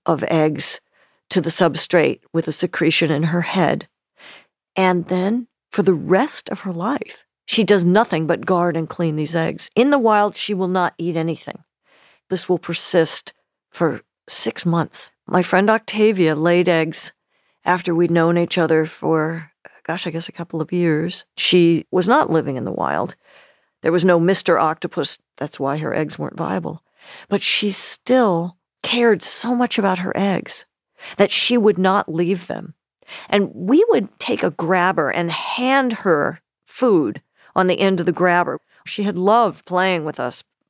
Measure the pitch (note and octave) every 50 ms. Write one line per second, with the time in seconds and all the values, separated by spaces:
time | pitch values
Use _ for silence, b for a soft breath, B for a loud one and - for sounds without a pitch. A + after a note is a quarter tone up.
0 | _ - E3 C#3 - - - D#3+ D#3 D#3 D3+ - C#3+ - - - _ _ _ _
1 | _ _ _ _ _ _ - F#3 E3 E3+ - - F#3+ E3 C#3+ D#3+ - - - F3
2 | D3+ C#3 - - _ _ - E3 D#3+ - D3+ - - F3 - - E3+ D#3+ D#3 -
3 | F3 D3 D#3 C#3+ D#3+ D#3+ E3 F3 E3 - - F#3 E3+ C#3 - - E3 _ _ _
4 | _ _ B B B B B B B B B _ _ _ _ - F#3+ F#3 F3+ F3
5 | E3+ - F#3 F3+ F3+ G3 A3+ B3 A#3+ - _ _ _ _ - - F#3 G3 F#3 D3
6 | - D3+ F3+ F#3+ C4 D#4 - - - - - F3+ - G3 F3 E3+ F3 A3 C#4+ D#4
7 | - - - - _ _ _ _ _ - - A3 G#3+ F3 G#3 G3 F3 F3 F3+ G#3
8 | A#3 - - D#3+ D#3+ D3+ E3+ - - - F#3 F3 F3 F3 D#3 E3 D#3+ D#3 - -
9 | F3 E3 D3+ D3+ D3+ D3 E3 E3+ D#3+ E3 D#3+ E3 - - _ - B3 C#4+ D4 C#4
10 | A#3 A3+ G#3+ G#3 G#3 G#3 F#3 - - - G#3 F3+ F#3+ F3+ F#3 F#3 F3+ D#3+ - -
11 | E3 F3 E3 E3 D#3+ E3 D#3+ - - - - - _ _ _ _ b b b b
12 | b b b b b _ F#3+ F3 - - F#3 E3 - - E3+ - - - - F3+
13 | E3 D3+ - - - - - _ _ _ _ _ _ _ _ - F3 D#3 C3+ -
14 | - _ _ _ _ - - - - A3+ - - - F3 E3 E3+ D#3 - - -
15 | - - _ _ _ - - F#3 F3+ - - F3+ G3 G#3+ A3 A3 A3 - - G#3+
16 | G#3+ A3 G#3+ F#3 F3 D#3 D#3 D3 D#3 F3 F3 F3 F3 F3+ E3+ D#3+ D#3+ D#3+ D#3 -
17 | - - - _ _ _ _ _ _ _ _ _ _ - F3+ F3+ F3 F#3 E3+ E3
18 | F3 E3 E3+ E3+ E3 E3 E3+ E3+ E3+ E3+ - F3+ E3 D#3 E3 D#3 D#3 D#3+ - -
19 | - D#3+ D#3+ D#3+ D#3 D#3+ E3 E3 D#3+ D3+ _ _ _ - _ _ _ - D#3+ F#3
20 | - F3+ D#3+ E3 E3+ - - - E3+ - - D#3+ D#3 - - F3 F3 E3 D#3 D3+
21 | E3 F3 F3+ - - _ _ - - - F#3 F3+ E3+ E3+ E3+ D#3 - _ - F#3
22 | F3 F#3+ B3 D4+ D#4 - E3 D#3+ - C#3+ C3+ B2+ B2 - - - - C2+ C#2+ D#2+
23 | G#2+ - - b b b b b b b b b b b b b - E3 E3 F3+
24 | D#3+ F#3+ F3 E3+ E3 F3 G3 - - - E3+ - - D#3 D#3+ - - F3 - F3+
25 | C#3+ - - - _ _ _ _ C3+ D3+ - - C#3 C#3 C#3+ D#3 D#3 - - -
26 | D#3 D3+ D#3 - D3+ - - - E3 - F#3 F#3+ E3 D#3 D#3 D#3+ _ B B B
27 | B B B B B B G3+ G3 - - - - - G#3 F#3+ - - - - -
28 | _ - B3+ C4 A#3+ G#3 F3+ E3 E3+ F3+ - _ _ _ _ _ - - A#3 A#3+
29 | A#3+ A#3 G#3+ E3+ - - - - - A#3 B3 A#3+ B3 A#3 - - G3 G3 F#3 F3+
30 | F3+ F#3 - - G3 G3+ F#3 - - - - - - _ _ _ _ _ B B
31 | B B B - G3+ - - - - - B3 B3 G#3 A3 G3 F3 F#3 F#3+ F#3+ G3+
32 | - - D#3 E3 F3 E3+ G3 F3 F3 - - A1 - - - _ _ _ _ _
33 | B B B B B B - G3+ G3 - - - F3 F#3+ C4 D#4+ A4 A#4+ G4+ C#4
34 | G3 - _ _ - - A#3+ - - F3+ D3 - E3 D#3+ F#3 F3+ F3 F#3 F#3 D#3+
35 | D3+ C3 - - F3 E3+ E3 - - - - - B3 B3+ C4+ C#4 C4 B3 A3+ -
36 | - G3+ E3 D3 D3 - E3 - _ _ _ _ _ _ - - C4 B3 G#3 E3
37 | C#3+ G#2 - - - b b b b b b - F#3 F#3 F3+ - F#3+ F#3+ F#3+ E3+
38 | E3+ F3+ E3 - F3+ F3+ F3 F3 F3 - C3+ D3+ - b b b b - - -
39 | G#3 G3+ - F3 F3+ G3 A3 A#3+ A#3 G3 D#3 D3+ _ - F3+ F3+ F#3 F#3+ F#3 E3+
40 | D3+ D#3 D3 - B2+ B2 A#2 - - _ _ _ _